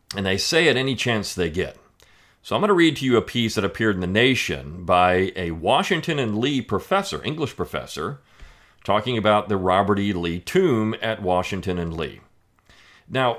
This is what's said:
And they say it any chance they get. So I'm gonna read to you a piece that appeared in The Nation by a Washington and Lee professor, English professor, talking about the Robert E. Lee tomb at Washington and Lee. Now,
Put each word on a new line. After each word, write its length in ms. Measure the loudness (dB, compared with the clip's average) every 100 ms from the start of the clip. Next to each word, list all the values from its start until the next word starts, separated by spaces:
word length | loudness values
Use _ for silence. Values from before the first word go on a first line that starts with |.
| _ -4
And 120 | -2
they 100 | 0
say 300 | 0 2 4
it 100 | 2
any 160 | 0
chance 400 | -2 0 -2 -2
they 160 | -4 -4
get. 260 | -2 -6 -8 _ _ _ _ _ _
So 120 | -4 0
I'm 60 |
gonna 120 | 2
read 240 | 4 4 4
to 80 | 2
you 100 | 2
a 60 |
piece 340 | 2 -2 -2 0
that 80 |
appeared 320 | -2 0 0 0
in 60 |
The 40 | 0
Nation 800 | 2 4 2 -2 -6 -8 -12
by 480 | 0 4 4 4 0
a 180 | -2 -6
Washington 680 | -4 0 0 2 -2 -2 -2
and 180 | -2 0
Lee 240 | 0 -2
professor, 600 | -2 -4 0 -2 -2 -6
English 320 | -6 -4 -6 -6
professor, 640 | -6 -6 -8 -8 -8 -8 _ _ -20 -20 _ _
talking 340 | 0 0 2 0
about 300 | 4 2 2
the 80 | 0
Robert 420 | 2 2 4 2
E. 140 | 0
Lee 280 | -2 -2 -4
tomb 540 | -2 2 2 2 0 -2
at 200 | -4 -4
Washington 580 | 0 0 0 -4 -4 -4
and 160 | -4 -4
Lee. 240 | -6 -8 _ _ _ _ _ -20 -20 _ -8
Now, 280 | 0 0